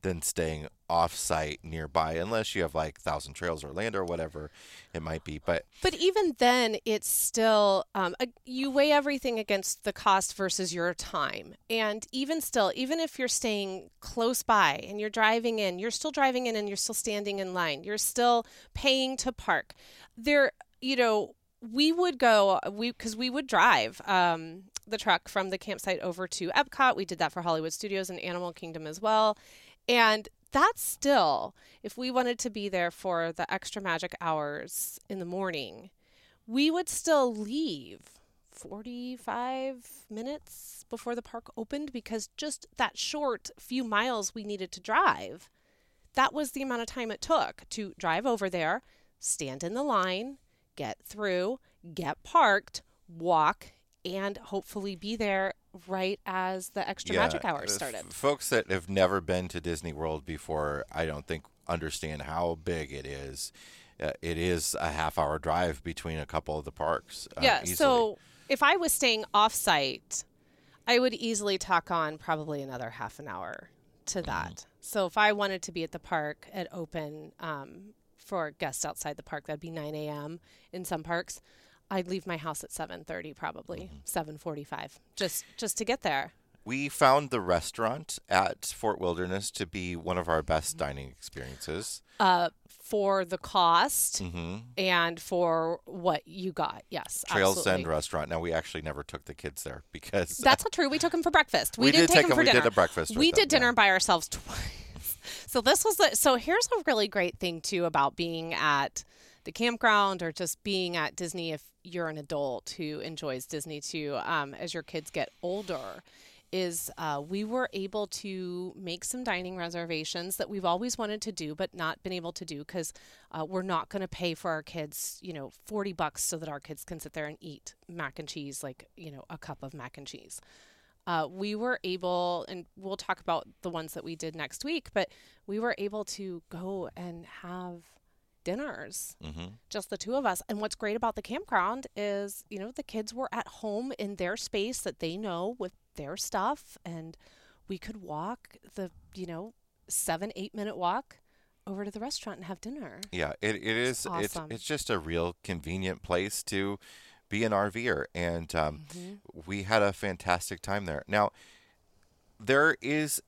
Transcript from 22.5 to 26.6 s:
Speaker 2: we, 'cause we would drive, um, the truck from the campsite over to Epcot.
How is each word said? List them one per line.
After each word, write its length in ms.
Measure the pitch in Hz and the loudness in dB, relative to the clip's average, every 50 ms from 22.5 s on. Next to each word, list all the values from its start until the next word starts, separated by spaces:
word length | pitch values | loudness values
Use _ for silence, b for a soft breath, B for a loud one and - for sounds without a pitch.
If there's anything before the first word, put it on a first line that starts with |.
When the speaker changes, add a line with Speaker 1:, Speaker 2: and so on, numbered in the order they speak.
| 190 - - - | 6 4 2 -2
Speaker 2:
we, 220 | 202 208 233 240 | -4 -2 -4 -4
'cause 240 | 240 _ - 226 214 | -4 _ -6 -6 -4
we 140 | 214 254 254 | -2 -2 -2
would 160 | 240 285 294 | 0 -2 -2
drive, 560 | 262 240 180 - 262 208 135 107 113 185 - - | 2 6 8 8 8 8 6 4 0 -2 -6 -2
um, 580 | - 196 185 180 175 165 165 160 165 165 185 190 190 _ - _ | 2 4 6 6 4 4 0 -4 -10 -12 -14 -16 -14 _ -14 _
the 120 | - 214 214 | -6 -6 -2
truck 320 | - 220 180 - _ - | 2 2 2 2 _ -2
from 180 | - 202 190 190 | -2 0 0 0
the 80 | 185 | -2
campsite 420 | 190 - - 196 - - 196 185 - | -6 -4 -6 -6 -4 -2 -2 -2 -2
over 280 | - 180 170 175 185 180 | -2 -4 -4 -4 -6 -6
to 220 | - - 180 170 | -4 -4 -4 2
Epcot. 440 | - - | 4 2